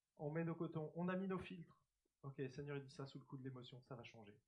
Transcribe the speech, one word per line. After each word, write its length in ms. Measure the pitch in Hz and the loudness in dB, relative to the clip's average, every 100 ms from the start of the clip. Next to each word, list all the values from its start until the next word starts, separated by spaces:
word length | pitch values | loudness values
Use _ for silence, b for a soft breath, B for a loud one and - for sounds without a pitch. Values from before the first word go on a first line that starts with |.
| _ - | _ -4
on 120 | 147 | 0
met 140 | 151 | 4
nos 100 | 165 | 4
cotons, 380 | 165 160 160 156 | 4 2 2 0
on 140 | 165 180 | 2 4
a 80 | 185 | 4
mis 120 | 190 | 4
nos 100 | 185 | 2
filtres. 400 | - 185 160 - _ _ _ _ | 0 -6 -8 -14 _ _ _ _
Ok, 180 | 135 139 131 | -6 0 0
Seigneur, 260 | 139 143 143 | 0 0 0
il 60 | |
dit 80 | 131 | -2
ça 160 | - 135 | -4 -4
sous 120 | 139 | -6
le 60 | |
coup 120 | 131 139 | -6 -6
de 80 | |
l'émotion, 360 | 131 127 120 127 | -4 -6 -8 -10
ça 120 | - | -8
va 80 | 120 | -8
changer. 320 | 117 113 101 107 | -8 -12 -14 -16